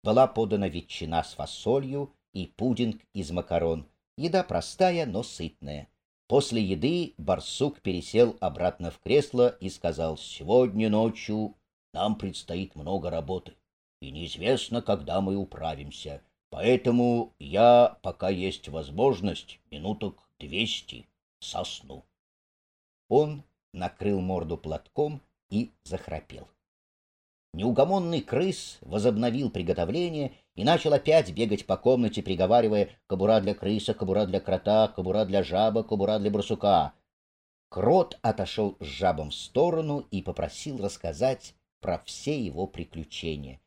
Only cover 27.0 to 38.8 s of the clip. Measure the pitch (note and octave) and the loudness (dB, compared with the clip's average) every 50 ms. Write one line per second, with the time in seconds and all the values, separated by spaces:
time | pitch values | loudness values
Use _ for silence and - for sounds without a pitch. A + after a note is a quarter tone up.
27 | _ _ _ _ _ _ _ _ _ _ - E2 G2 B2 A#2 - - E3+ F#3+ G3 | _ _ _ _ _ _ _ _ _ _ -8 -2 -2 0 4 4 4 4 4 0
28 | F3 E3+ E3+ D3 - - - C3 F3 F#3+ F3+ - - - - - - - D#2+ G#2+ | 0 0 -2 -4 -2 -2 -2 0 0 0 -2 -6 -10 -16 -18 -18 -14 -6 -4 0
29 | G2+ B2 A2 G#2 A#2 A#2+ A2+ C3 C#3 A#2 - G2 F2 E2+ E2+ E2 E2+ E2 A2 E3 | 2 2 2 2 0 0 0 -2 -4 -4 -4 -4 -2 -2 0 0 0 -2 0 -2
30 | F3 F3 D#3+ D3+ C#3+ C3 - _ _ _ _ - G2+ C3+ E3+ E3 - D#3 D3 C#3 | -2 -2 -2 -4 -6 -6 -8 _ _ _ _ -2 2 2 2 4 4 4 2 4
31 | - D3+ D#3 D#3+ D3 F2+ D#2+ - A#2 G#2+ G#2 G2 - - F#2+ - - A#2+ C3 B2 | 4 6 4 4 4 2 -2 -2 0 0 0 -2 0 -2 -2 2 4 4 4 4
32 | A#2+ G#2+ G#2+ G#2+ - F#2 F#2+ E2 F#2+ F#2 A2+ A#2+ A2+ G#2+ G#2+ G#2 G2 - - _ | 4 0 0 -2 -4 -4 0 0 2 6 6 6 6 6 4 2 2 0 -4 _
33 | _ _ G2+ F#2 G2 G#2 A2 A2 F#2+ G#2 G2 - - G2 G#2+ G#2+ - - G#2 - | _ _ -2 2 4 4 4 4 4 0 -4 -2 -2 -2 -2 -2 -2 -4 -4 -4
34 | G#2+ F#2+ F#2+ G#2 G#2+ F#2 F#2 G2 - - F#2 F#2 - G2+ G#2+ A2 A2 G#2+ - - | -2 0 0 0 0 0 -2 -4 0 0 -2 0 2 2 4 4 4 4 0 -4
35 | F2+ F2+ F#2 G#2+ A2 F#2 G2 G2 F#2 - F2+ F#2+ G#2+ A2 G#2+ A2+ G#2+ - A2 G2 | -4 0 0 0 0 2 2 0 0 2 2 2 2 2 2 0 -2 0 0 0
36 | G2 G2+ G#2+ G#2+ G2+ G#2+ G2+ G#2 G2+ - A2 - - G2+ F#2+ E2 D2+ C#2+ - _ | 2 2 2 0 0 0 0 0 0 -2 -4 0 4 4 6 6 4 2 -4 _
37 | _ _ _ _ _ _ _ _ _ _ _ _ _ _ - F#2 F#2+ A#2 E3 F#3+ | _ _ _ _ _ _ _ _ _ _ _ _ _ _ -6 0 2 4 6 4
38 | - - - - - A#2 G#2+ - F#2+ - - - G#2+ G2+ F#2+ _ | 4 2 -4 -4 -2 -2 0 0 -4 -4 -2 -2 -2 -2 -2 _